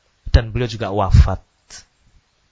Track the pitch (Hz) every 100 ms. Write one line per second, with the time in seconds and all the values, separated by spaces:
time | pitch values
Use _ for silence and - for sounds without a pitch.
0 | _ _ - - 113 110 123 110 107 101
1 | 95 - 95 92 _ _ _ - _ _
2 | _ _ _ _ _